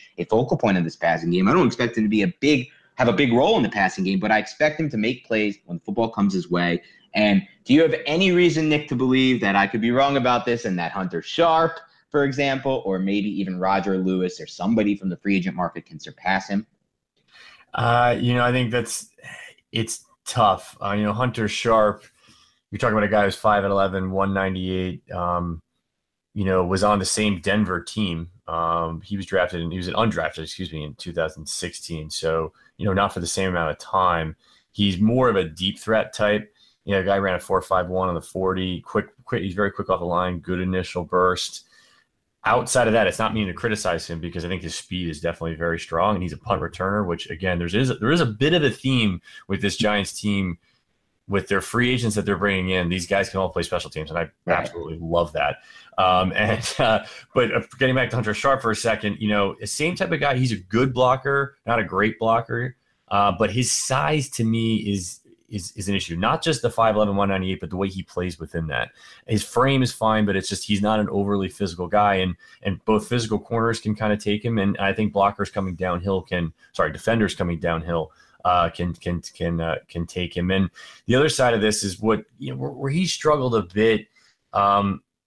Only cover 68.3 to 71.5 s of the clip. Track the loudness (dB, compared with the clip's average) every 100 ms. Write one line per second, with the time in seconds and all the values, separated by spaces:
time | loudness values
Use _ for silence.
68.3 | -6 -8 -6 -4 -4 -6 -10 -20 -20 -4
69.3 | -2 0 2 4 4 0 0 0 2 2
70.3 | 0 -2 -6 -2 0 2 2 0 0 0
71.3 | 0 -2